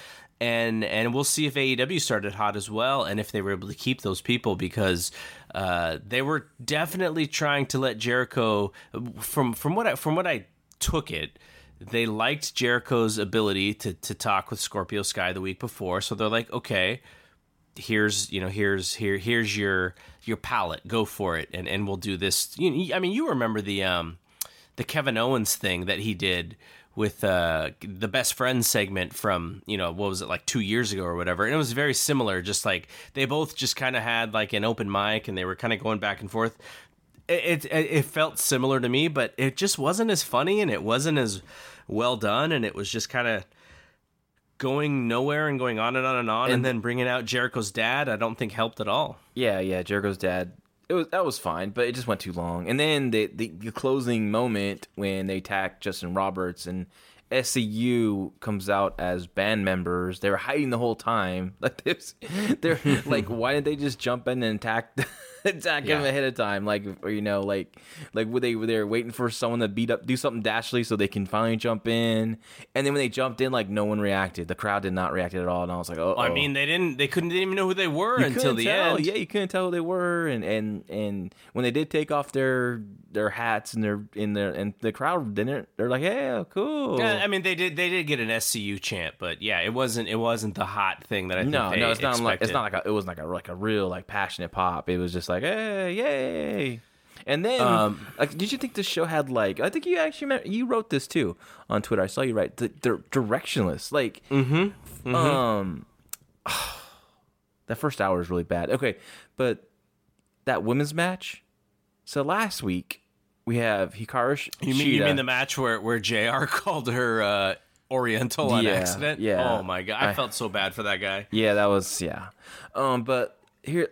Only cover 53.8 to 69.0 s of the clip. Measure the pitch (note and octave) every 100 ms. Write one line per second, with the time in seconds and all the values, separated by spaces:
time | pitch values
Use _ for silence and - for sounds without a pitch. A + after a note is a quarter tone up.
53.8 | C3 C3+ B2 A2+ G#2+ G#2+ B2 G#2+ G2+ F#2+
54.8 | - - G2 F#2+ F#2+ F#2+ F#2 G2 F#2+ -
55.8 | G2+ F#2 F2 F#2 F#2+ F#2 F2+ F2 F2 F#2
56.8 | F2+ - - - _ C3 B2 C3 A2 G#2+
57.8 | B2 A#2+ A2 G2+ F#2 - - G2+ F#2+ G2
58.8 | G2 - F2+ F2+ F2 - G2+ A2 F#2+ F#2
59.8 | F2 F2+ F2+ F2+ G2 G2 - C#3+ C3+ A#2
60.8 | A#2+ A2 - A2+ F#2 F#2 F#2 - B2+ -
61.8 | - F3 - - - F3+ G#3 C#4+ E3 D#3+
62.8 | D3 C3 C3+ D3 F#2+ A2+ A#2+ D3 C#3+ D3
63.8 | C#3+ B2+ B2 B2 A#2+ B2+ A2+ G#2+ A2+ A2+
64.8 | - - - - - - G3+ E3+ E3+ D3
65.8 | C#3 D3+ C#3+ C3+ C3+ B2 G#2 G2+ G#2 G#2
66.8 | G2+ F#2 F#2+ G#2+ G#2 G2+ G2 G2 - -
67.8 | - - D#3 A2 A2 B2 B2 A2+ A2+ A2+
68.8 | G#2 A2+